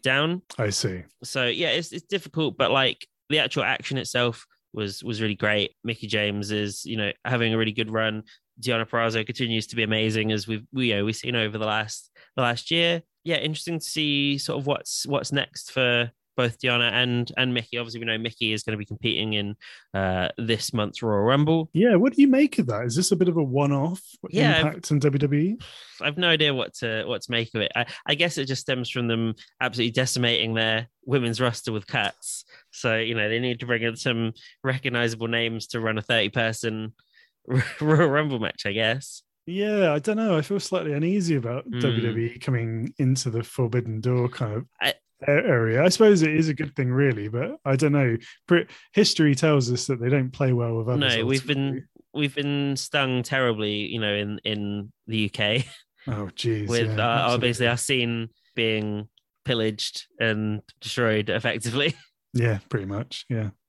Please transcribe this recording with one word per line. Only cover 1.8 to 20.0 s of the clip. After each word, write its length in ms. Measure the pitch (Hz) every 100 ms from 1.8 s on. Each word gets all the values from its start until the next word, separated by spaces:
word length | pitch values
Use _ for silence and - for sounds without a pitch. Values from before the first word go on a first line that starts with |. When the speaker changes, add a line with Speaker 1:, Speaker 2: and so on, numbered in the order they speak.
| 165
Speaker 1:
it's 140 | 160 -
difficult, 500 | 196 151 - 151 -
but, 140 | 123
like, 340 | 135 131 - - _ _
the 100 | 151
actual 240 | 120 147
action 340 | 107 131 - 135
itself 480 | - 123 120 113 - _ _
was, 300 | - 104 95
was 160 | 113 107
really 120 | 110 101
great. 400 | 107 104 98 _
Mickie 220 | 117 113 107
James 420 | 107 104 104 101
is, 340 | 107 104 101
you 120 | - 110
know, 160 | 101 -
having 280 | - 123 113
a 40 | 113
really 140 | 110
good 180 | 107 110
run. 340 | 110 110 110 110 - _ _
Deonna 280 | 120 117 113
Purrazzo 360 | 117 117 113
continues 440 | 110 120 123 113 107
to 80 | 117
be 60 |
amazing, 480 | 107 110 110 110 107
as 140 | 107 101
we've, 160 | 107 110
we, 160 | 131 123
you 80 | 104
know, 80 |
we've 100 | 101 110
seen 200 | 127 120
over 220 | 107 107
the 80 | 107
last, 440 | 107 107 - - _ - -
the 60 |
last 280 | 123 117 -
year. 300 | 170 170 170 - _
Yeah, 120 | 160 160
interesting 420 | 156 151 - 165
to 60 |
see 540 | - - 151 143 143 139
sort 200 | - 139
of 60 | 139
what's, 400 | 139 - - -
what's 240 | 143 -
next 380 | 139 - - -
for 400 | - 127 120 117 _ _ -
both 220 | 123 113
Deonna 300 | 127 120 120
and, 380 | 107 123 120 120 -
and 180 | 127
Mickie. 240 | 123 113 120
Obviously, 220 | 117 113
we 60 | 113
know 120 | 110
Mickie 340 | 113 - 113
is 120 | 107
gonna 120 | - 107
be 80 |
competing 500 | 101 104 117 78 110
in, 220 | 107 101 104 - - _
uh, 340 | 95